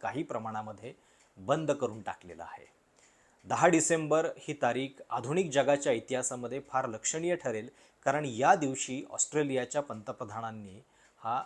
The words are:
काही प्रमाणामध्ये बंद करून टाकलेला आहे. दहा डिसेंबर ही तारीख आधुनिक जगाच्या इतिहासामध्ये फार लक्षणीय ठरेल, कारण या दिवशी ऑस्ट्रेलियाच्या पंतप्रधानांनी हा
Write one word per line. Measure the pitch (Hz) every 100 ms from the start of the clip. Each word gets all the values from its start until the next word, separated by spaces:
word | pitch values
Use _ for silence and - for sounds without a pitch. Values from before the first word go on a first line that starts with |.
काही | 113 123
प्रमाणामध्ये | - 120 110 110 107 104 127 - _ _ _ -
बंद | 95 151 151
करून | 139 120 110
टाकलेला | 101 90 90 82
आहे. | 80 - - _ _ _ _ _ _ _
दहा | 95 117 170
डिसेंबर | 165 - 165 151 156 165 -
ही | - 147
तारीख | 120 120 135 - -
आधुनिक | 120 123 165 180
जगाच्या | 135 131 143 147
इतिहासामध्ये | 117 - 127 127 123 120 131 139
फार | 131 131
लक्षणीय | 110 - 160 170 175
ठरेल, | 131 110 117 - - _
कारण | 135 143
या | 147 110 139
दिवशी | 190 143 131 - 131 -
ऑस्ट्रेलियाच्या | - - 151 143 131 120 147
पंतप्रधानांनी | 143 110 107 123 110 107 113 110 101 98 - _ _ _
हा | 113 123